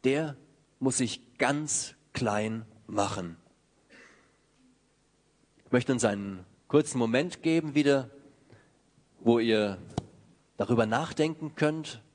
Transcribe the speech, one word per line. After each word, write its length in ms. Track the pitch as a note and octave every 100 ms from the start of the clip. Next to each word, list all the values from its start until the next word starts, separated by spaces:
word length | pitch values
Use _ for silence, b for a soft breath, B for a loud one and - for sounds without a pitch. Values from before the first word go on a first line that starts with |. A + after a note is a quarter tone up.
der 320 | B2+ C#3+ D#3 C3+ _ _ _ _
muss 180 | C3 B2
sich 380 | B2 - _ -
ganz 580 | B2+ D3 D3+ - - - _
klein 500 | - A#2 G#2 A2 A2 A2 - -
machen. 500 | G#2 G2 G2 F2 E2 _ _ _ _ _ b b b b b _ _ _ _ _ _ _ _ _ _ _ _ _
Ich 60 |
möchte 200 | B2 B2
uns 120 | B2
einen 400 | A2 G2+ G2 F#2 F#2 _ _
kurzen 300 | D3 D#3 B2+
Moment 440 | A#2 B2 F3 -
geben 320 | D#3+ E3 D#3
wieder, 360 | C#3+ C#3+ C#3 A#2+ - - _ b b b b _ _ _ _
wo 180 | A2+ A#2
ihr 400 | A2+ A2 G#2 F#2 - - - - - _ _ -
darüber 300 | G2+ A#2 A2
nachdenken 680 | A#2 D#3+ - D#3 D#3+ D#3 -
könnt 460 | D3+ D#3 D3+ - _